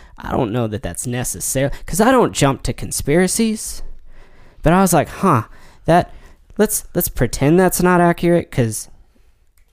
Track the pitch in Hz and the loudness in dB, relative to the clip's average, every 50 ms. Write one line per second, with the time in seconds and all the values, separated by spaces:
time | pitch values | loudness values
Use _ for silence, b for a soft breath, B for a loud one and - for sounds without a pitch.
0 | b b b - - - - - 135 101 107 123 117 110 104 101 - 87 87 - | b b b -16 -10 -4 -2 -2 -2 -2 -2 -4 -4 -4 -6 -6 -8 -8 -10 -8
1 | - 131 120 127 120 - - 90 - - - 131 139 135 B B B - - 170 | -8 -8 -6 -6 -6 -8 -8 -8 -8 -4 -2 -2 -2 -2 B B B -6 0 2
2 | 208 247 269 254 - 160 185 - 147 139 135 - - - 117 - - - - - | 2 4 4 4 2 2 0 0 0 0 0 0 -4 -6 -6 -6 -8 -8 -8 -6
3 | - - 143 175 185 180 - - 226 220 214 214 - - - - - - - - | -2 0 2 2 2 2 0 0 0 -2 -2 -4 -8 -10 -10 -10 -10 -10 -10 -12
4 | - b b b b b b b b b b b b 147 170 190 196 180 165 151 | -16 b b b b b b b b b b b b 2 4 4 4 4 4 2
5 | 120 - - - - 190 151 113 - b b b b b b b b - 160 143 | 0 0 -4 -2 0 2 2 2 0 b b b b b b b b 4 4 4
6 | - - b b b b b b b b - - 208 214 - - - - - 170 | 4 0 b b b b b b b b -2 0 0 0 0 -6 -8 -6 -4 -4
7 | - - - - 127 113 - - 135 143 165 185 185 175 - - 180 180 180 175 | -4 -4 -2 -2 -2 -2 0 0 2 4 4 4 4 4 2 2 2 4 4 4
8 | 175 170 170 - - 170 175 165 - - - - 120 110 107 - - - - - | 4 2 2 2 0 2 2 2 0 -2 -2 -2 -2 -2 -2 -6 -12 -14 -20 -20
9 | - _ _ _ _ _ _ _ _ _ _ _ _ _ | -20 _ _ _ _ _ _ _ _ _ _ _ _ _